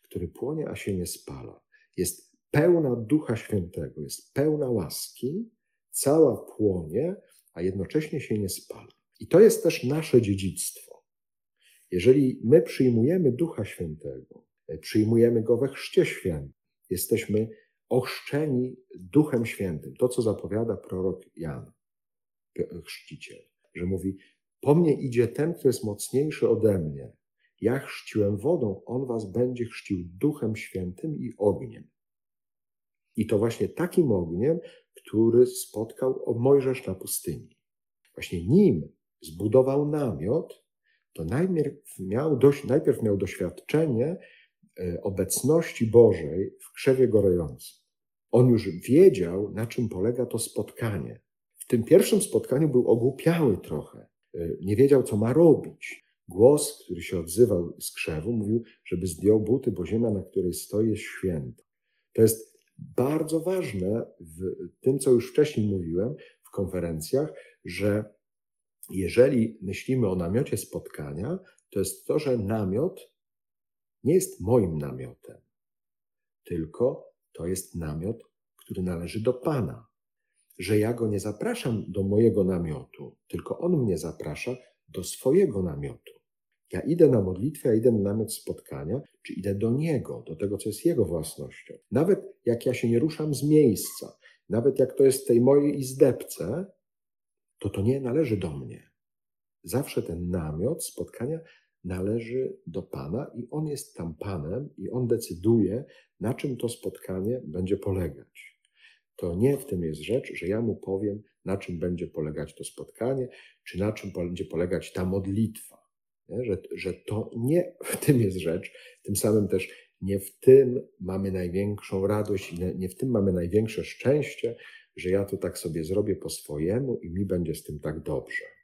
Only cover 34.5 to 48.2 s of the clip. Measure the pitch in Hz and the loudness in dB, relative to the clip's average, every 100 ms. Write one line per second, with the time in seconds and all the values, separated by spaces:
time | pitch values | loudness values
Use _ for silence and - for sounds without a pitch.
34.5 | 170 - - _ _ - 104 113 117 123 | -2 -4 -20 _ _ -4 2 4 6 4
35.5 | - - 104 110 - 131 135 - 117 123 | 2 -10 -8 -8 -4 -4 -2 -4 0 4
36.5 | 143 131 127 - 92 - - - 78 - | 4 4 -2 -6 -10 -8 -8 -8 -10 -12
37.5 | _ _ _ _ _ _ - - 90 87 | _ _ _ _ _ _ -16 -8 -6 2
38.5 | 165 202 92 73 _ _ _ 78 82 104 | 6 6 4 -2 _ _ _ -16 -6 2
39.5 | 127 131 135 147 151 135 - 90 147 - | 4 4 2 0 0 -2 -4 -2 -2 -4
40.5 | - _ _ _ _ _ - 80 120 185 | -14 _ _ _ _ _ -10 -4 -2 0
41.5 | 170 143 - - - 92 107 156 131 139 | 0 -2 -4 -16 -12 -4 -2 0 6 6
42.5 | 143 - 135 120 117 113 98 92 - 90 | 6 0 0 2 0 2 0 -2 -4 -6
43.5 | - - 147 160 117 139 185 - _ _ | -6 -2 0 2 0 -2 -4 -12 _ _
44.5 | _ _ - 90 85 101 95 92 - 127 | _ _ -10 -6 -4 -4 -2 -2 0 2
45.5 | 165 165 - 113 117 113 90 78 82 98 | 2 2 -2 6 8 8 8 -2 -4 -4
46.5 | - - - - 131 123 107 101 87 78 | -8 -20 -4 2 4 4 4 4 2 0
47.5 | 65 - - _ _ _ _ | -8 -18 -20 _ _ _ _